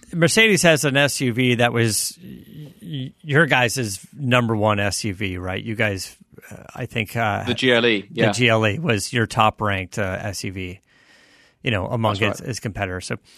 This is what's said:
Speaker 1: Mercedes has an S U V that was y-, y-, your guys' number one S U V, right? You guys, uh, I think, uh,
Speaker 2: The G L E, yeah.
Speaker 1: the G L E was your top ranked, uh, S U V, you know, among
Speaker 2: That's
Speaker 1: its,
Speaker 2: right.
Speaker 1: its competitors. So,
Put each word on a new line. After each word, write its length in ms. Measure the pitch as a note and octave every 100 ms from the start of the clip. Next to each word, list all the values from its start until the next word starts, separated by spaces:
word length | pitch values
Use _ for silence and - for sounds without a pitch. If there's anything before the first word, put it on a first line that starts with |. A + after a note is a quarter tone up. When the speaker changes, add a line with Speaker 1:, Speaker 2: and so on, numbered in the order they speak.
| -
Speaker 1:
Mercedes 480 | F3 E3 - A3+ F#3
has 220 | F3 D#3
an 120 | D3 C3+
S 240 | C#3+ -
U 120 | C3
V 240 | A2+ B2+ A#2
that 160 | A#2+
was 460 | A#2 A#2 G#2 - -
y-, 500 | - - - D#3 D3+ -
y-, 320 | G3 D3+ C3 -
your 260 | D#3 C#3+ D#3+
guys' 600 | C3 B2 - A2+ G2 -
number 420 | - C3+ B2 A#2 A2
one 240 | G#2+ G#2
S 240 | G2+ F#2+
U 80 | A2
V, 240 | F#2+ G2+ F2+
right? 260 | F2+ F#2+
You 120 | A2
guys, 420 | G#2+ G#2+ G2 - - _ - -
uh, 120 | - -
I 120 | - B2
think, 300 | - G#2+ A#2+
uh, 280 | A2+ G2+
Speaker 2:
The 100 | G2
G 180 | A#2+ C3
L 120 | A#2+
E, 240 | A#2 G#2+ -
yeah. 180 | - A2
Speaker 1:
the 40 |
G 160 | G#2 B2
L 180 | A2+ A2
E 120 | G2+
was 340 | D#3+ G#2+ -
your 140 | B2 A2
top 340 | - G#2+ -
ranked, 380 | G#2 G2 F#2 -
uh, 200 | G2 F#2
S 240 | G2+ F#2
U 80 | G#2+
V, 280 | F#2+ F#2 F#2 _ _ _ _ _ _ _ _
you 80 | C#3
know, 160 | G#2 F#2+
among 280 | B2 A2 G2+
Speaker 2:
That's 200 | G#2+ -
Speaker 1:
its, 20 |
Speaker 2:
right. 100 | -
Speaker 1:
its 100 | A2+
competitors. 460 | A#2+ G2 G2 F#2 -
So, 100 | A#2 _